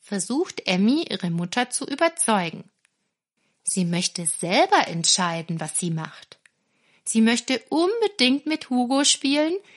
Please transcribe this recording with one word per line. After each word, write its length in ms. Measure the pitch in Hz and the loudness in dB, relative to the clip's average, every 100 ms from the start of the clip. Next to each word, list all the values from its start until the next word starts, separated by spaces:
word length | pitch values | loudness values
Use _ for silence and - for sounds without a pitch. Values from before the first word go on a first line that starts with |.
versucht 640 | - 202 - 262 370 - - | -6 -6 -4 -2 -4 -4 -2
Emmy, 400 | 185 208 285 - | 2 2 2 -2
ihre 220 | 196 180 | -4 -4
Mutter 400 | 170 175 247 240 | -4 -2 -2 -2
zu 160 | - - | -4 -6
überzeugen. 800 | - 339 330 - 214 170 - - _ _ _ _ _ _ _ _ _ | 0 0 0 0 0 0 -8 -18 _ _ _ _ _ _ _ _ _
Sie 220 | - - | -6 -2
möchte 420 | 180 170 180 - 170 | 0 0 -2 -4 -6
selber 640 | - 170 208 359 392 233 | -4 0 2 4 4 2
entscheiden, 720 | 170 165 - 180 165 165 165 | 0 0 2 0 -2 -6 -6
was 180 | 156 - | -4 -4
sie 140 | 175 | -4
macht. 480 | 160 156 - - - _ _ _ _ _ _ | -4 -6 -12 -20 -20 _ _ _ _ _ _
Sie 160 | - 226 | -4 4
möchte 400 | 220 233 - 254 - | 4 4 0 -4 -2
unbedingt 760 | 294 349 466 427 403 254 269 302 | 0 2 2 0 2 2 2 0
mit 220 | 311 - | -4 -2
Hugo 340 | 247 240 269 | -2 0 2
spielen, 500 | 285 - 277 285 311 370 - | 2 0 0 0 0 -2 -8